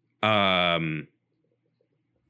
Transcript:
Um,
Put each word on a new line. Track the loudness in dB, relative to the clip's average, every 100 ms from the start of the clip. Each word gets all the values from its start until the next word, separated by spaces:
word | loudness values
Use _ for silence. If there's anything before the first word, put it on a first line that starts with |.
| _ _
Um, | 0 2 2 2 0 0 -2 -8 -12 _ _ _ _ _ _ _ _ _ _ _ _